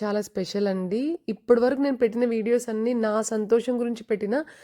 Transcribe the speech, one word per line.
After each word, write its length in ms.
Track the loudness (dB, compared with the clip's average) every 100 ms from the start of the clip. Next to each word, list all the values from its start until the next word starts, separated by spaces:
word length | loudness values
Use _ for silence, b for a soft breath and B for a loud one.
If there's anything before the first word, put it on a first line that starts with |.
చాలా 180 | -2 -4
స్పెషల్ 460 | -4 -6 -4 -2 -2
అండి. 520 | -2 -2 -2 -2 -4 -6
ఇప్పటి 300 | -4 4 4
వరకు 220 | 4 2
నేను 160 | 0 2
పెట్టిన 280 | 0 2 0
వీడియోస్ 440 | 0 2 0 0
అన్నీ 240 | -2 0
నా 280 | 0 0 0
సంతోషం 580 | -2 -4 2 2 2 -2
గురించి 240 | -2 -6
పెట్టినా, 420 | -4 -4 -2 -2 -4 B